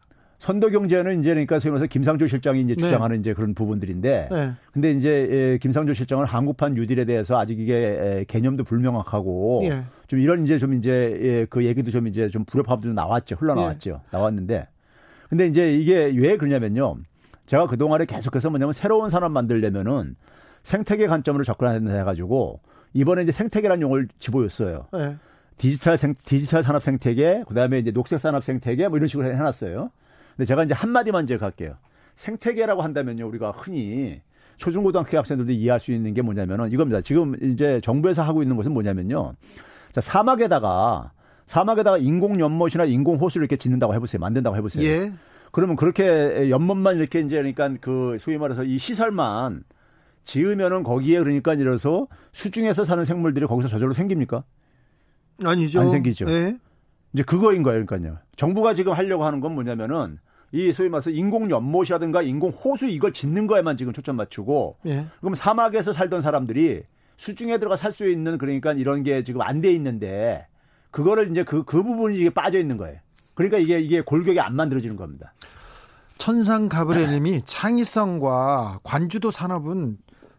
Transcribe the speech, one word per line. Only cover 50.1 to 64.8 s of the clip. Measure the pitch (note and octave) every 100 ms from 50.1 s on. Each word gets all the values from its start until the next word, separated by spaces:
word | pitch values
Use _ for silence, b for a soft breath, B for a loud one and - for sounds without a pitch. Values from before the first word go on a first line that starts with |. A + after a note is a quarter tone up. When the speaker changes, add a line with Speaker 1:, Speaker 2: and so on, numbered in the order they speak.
| b
Speaker 1:
지으면은 | - C3+ F#3+ G3+ F#3 F#3
거기에 | C3 B2 C3+ F3
그러니까 | C#3+ C#3+ D#3+
이래서 | D3+ C3 A#2+ C#3 F3+ C#4 b b
수중에서 | - G#3 A3+ A3 F#3
사는 | F3 F3
생물들이 | D#3 F3 E3 C3 C#3
거기서 | A#2 B2+
저절로 | G#2+ C3
생깁니까? | C3 F#3+ F3 B2+ A#2+ - _ _ _ _ _ _ _ _ -
Speaker 2:
아니죠. | F3+ F3 D#3 F3
Speaker 1:
안 | -
생기죠. | C#3+ B2 G#2+ B2+
Speaker 2:
예. | E3 F3+ B3 _ _ _ _ _
Speaker 1:
이제 | C3+
그거인 | C3+ F3 G#3+ F#3
거예요. | C3 A2+ G#2+
그러니까요. | F#2+ D#2+ D#2+ - -
정부가 | D3+ G3 A3+
지금 | F3+ F#3+
하려고 | F3 G3 F3+
하는 | D3+ C#3
건 | D3+
뭐냐면은 | D3+ A#2+ A#2 A2 D#3+ G2 D2+ _ b b
이 | D3 F3+
소위 | F3 F#3
말해서 | D#3 C#3+
인공 | D#3 G3 A3+ G#3
연못이라든가 | B2 B2+ F3 F3+ E3+ E3 F3
인공 | D3 C#3+ F3
호수 | - C4 C#4 C4
이걸 | D#3 G3+
짓는 | - C#3 F3+ G#3+
거에만 | G#3 E3 C3
지금 | B2
초점 | A#2 C3+ B2
맞추고 | G#2 - G#2 C#3+ F#2 -